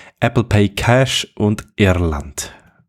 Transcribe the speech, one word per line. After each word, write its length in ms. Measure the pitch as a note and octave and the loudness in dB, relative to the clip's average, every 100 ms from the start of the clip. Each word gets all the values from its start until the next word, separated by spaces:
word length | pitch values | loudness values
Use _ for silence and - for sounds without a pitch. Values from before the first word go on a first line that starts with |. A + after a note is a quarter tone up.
| - _ | -20 _
Apple 240 | A#2 A#2 | -2 -2
Pay 240 | A2 G#2 G2+ | 0 2 2
Cash 640 | - - B2 C3 - - - | 0 0 2 0 -2 -6 -2
und 280 | G#2 G#2+ - - | -2 -2 -6 0
Irland. 760 | G2+ F2+ F2 D2+ C#2+ - - - _ _ | 2 2 0 -4 -8 -12 -14 -18 _ _